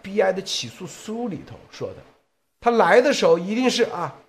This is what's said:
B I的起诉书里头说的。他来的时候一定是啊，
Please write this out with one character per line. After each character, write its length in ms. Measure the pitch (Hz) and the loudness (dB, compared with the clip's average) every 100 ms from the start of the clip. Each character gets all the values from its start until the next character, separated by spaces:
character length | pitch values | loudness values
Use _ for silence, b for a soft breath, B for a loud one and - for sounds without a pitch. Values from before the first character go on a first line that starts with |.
B 180 | 190 202 | -6 0
I 100 | 190 | 0
的 80 | 185 | -2
起 280 | - - 117 | -6 -8 -8
诉 180 | - 185 | -14 -16
书 420 | - - 226 240 | -14 -12 -8 -8
里 140 | 165 - | -10 -14
头 80 | 107 - | -20 -20
说 160 | - 104 | -12 -12
的。 60 | 78 - _ _ _ _ _ | -12 -20 _ _ _ _ _
他 100 | 240 | 0
来 300 | 233 175 220 | 2 6 6
的 100 | 285 | 4
时 140 | - 180 | 2 4
候 120 | 170 | 2
一 160 | 185 226 | 2 0
定 140 | 254 | 0
是 140 | 233 226 | 2 -2
啊， 300 | 175 151 - | -2 -8 -10